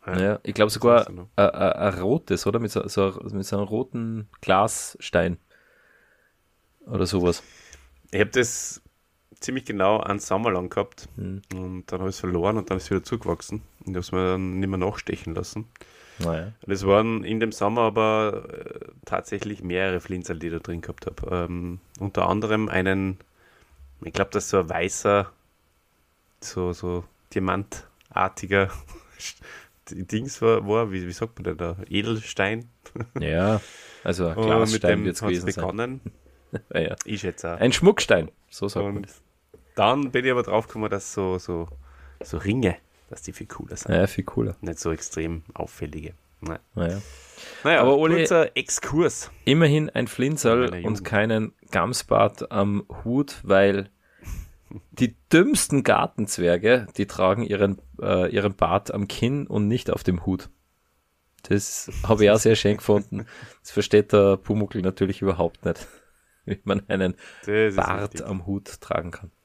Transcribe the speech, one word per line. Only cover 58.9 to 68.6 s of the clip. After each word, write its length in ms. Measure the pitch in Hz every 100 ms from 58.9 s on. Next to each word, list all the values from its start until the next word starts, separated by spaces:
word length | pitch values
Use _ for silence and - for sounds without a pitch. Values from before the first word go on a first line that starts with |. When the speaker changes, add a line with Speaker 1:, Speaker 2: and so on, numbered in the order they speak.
Speaker 2:
am 160 | 98 101
Kinn 380 | - 117 143 -
und 220 | 104 104
nicht 220 | 117 -
auf 120 | -
dem 200 | - 90 -
Hut. 240 | 92 - _ _ _ _ _ _ _ _ _
Das 480 | - 101 - - - -
hab 180 | - 107
ich 100 | 104
auch 80 | 107
sehr 180 | 110 110
schön 220 | 101 104
gefunden. 480 | - 104 101 104 113 - - -
Das 80 | -
versteht 420 | - 101 104 104
der 240 | 104 98 98
Pumuckl 440 | - 104 101 110
natürlich 400 | 92 95 95 98
überhaupt 420 | 95 87 85 -
nicht, 220 | 85 85 - - _ _
<laughs> 280 | _ _
wie 160 | - 101
man 240 | - 101 101
einen 260 | 95 92 95 - -
Speaker 1:
Das 320 | - 104 110
ist 20 | 95
Speaker 2:
Bart 180 | 92
Speaker 1:
richtig. 280 | 98 101 -
Speaker 2:
am 240 | - 95 87
Hut 340 | 98